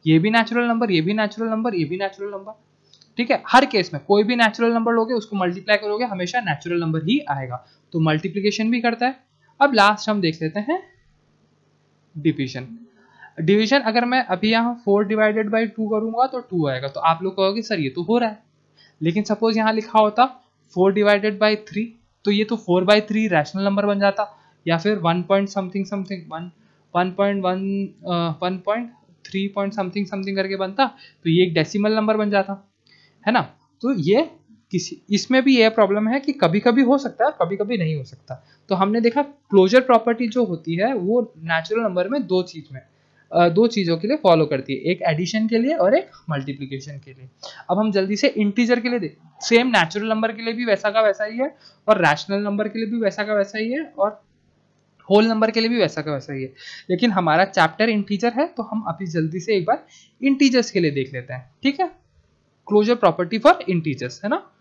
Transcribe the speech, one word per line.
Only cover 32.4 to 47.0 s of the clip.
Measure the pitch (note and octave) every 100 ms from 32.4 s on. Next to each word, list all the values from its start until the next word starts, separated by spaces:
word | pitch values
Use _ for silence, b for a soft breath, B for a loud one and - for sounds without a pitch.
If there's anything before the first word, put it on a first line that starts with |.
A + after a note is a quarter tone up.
| G3 G3 _ _ _ b b b -
है |
ना। | A#3+ C#3+ _ _ _
तो | A#3+
ये | A#3+ D3+ A3+ E4 - _ _ _
किसी, | F#3 - - _
इसमें | G3+ - C4
भी | C4+ B3+
ये | A3
problem | A3 G3 G#3 A3
है | C4+
कि | C#4
कभी-कभी | C#4 E3+ G3 A#3+ A#3+
हो | B3 C#4
सकता | C4 - B3+
है |
और | D4+ E3+
कभी-कभी | G3 G#3+ A#3
नहीं | D#3+ D3+
हो |
सकता। | B2+ - _ B2+ b b _
तो | F3+
हमने | G3 A3+
देखा | A#3 C#4
क्लोजर | C#4+ - _ G3 F#3 B3
property | B3+ A#3 A#3 A#3 A#3
जो | B3 G#3+
होती | E3+ - E3
है | A3+
वो | B3+ F3+ A#3+ A3+ D#3
natural | E3 E3 E3 A3
number | A3 F3+ F#3
में | C#4 F#3+
दो | F#3
चीज | F3+ D#3+ D3
में | C3 _ _ _ _ _
अ, | E3 F3
दो | E3 A#3
चीजों | A3+ E3+ E3
के | G#3
लिए | D4+
फॉलो | G3 E3 D3+
करती | C3+ C3
है, | C3+
एक | D#3 F3+
addition | F3+ D#3 F3+ A3 A3
के | A3+
लिए | B3+ E4
और | F#3 D4
एक | - - -
multiplication | C#3+ C3+ C#3 C3+ C3+ C#3+
के | C#3